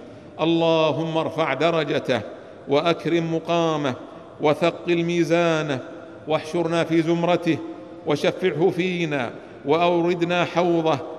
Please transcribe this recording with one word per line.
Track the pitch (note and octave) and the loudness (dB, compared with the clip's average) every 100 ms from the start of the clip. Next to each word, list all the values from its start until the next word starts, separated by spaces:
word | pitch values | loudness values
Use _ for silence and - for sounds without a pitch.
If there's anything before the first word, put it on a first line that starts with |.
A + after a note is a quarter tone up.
| - - - - | -16 -18 -14 -2
اللهم | D#3+ E3 E3 E3 D#3+ C#3 E3 D#3+ | 0 2 4 4 2 0 -2 -2
ارفع | C#3+ D3+ D#3 | -2 -2 -2
درجته | C3+ E3 E3 D3 D3 B2+ A#2 G#2+ - - - - | 2 2 2 0 -2 0 -2 -2 -14 -16 -12 0
وأكرم | C#3+ E3+ D#3+ D#3+ E3+ E3 E3 | 2 2 0 0 0 0 -2
مقامه | D#3+ E3+ E3 D#3 C#3 B2 - - - - | 0 0 2 0 -2 -4 -10 -18 -18 0
وثقل | D#3 D3 E3+ - E3+ E3+ | 2 4 2 0 0 0
ميزانه، | E3+ F3 D#3 E3 E3+ D#3 D3+ C3 - - - - - | 2 0 2 4 4 2 0 -4 -6 -14 -16 -12 -2
واحشرنا | D3+ - F3 E3 E3+ | -2 -2 -2 0 0
في | D#3+ E3 | 2 2
زمرته، | D#3+ E3+ E3+ F3 E3+ D3 - - - - - | 2 2 2 2 2 -2 -2 -12 -14 -10 -2
وشفعه | D3 C#3+ - F3+ D3 F#3 | 0 0 0 0 2 2
فينا، | E3+ F#3 F3 D#3+ D3 A#2 - - - C#3 | 2 -2 -2 -2 -2 -4 -8 -16 -8 0
وأوردنا | D#3+ F3 F3 E3+ F3+ E3+ F3 D#3+ | 2 4 4 2 0 0 0 0
حوضه | E3 F3+ E3+ D#3+ C#3 - | 2 2 4 2 0 -2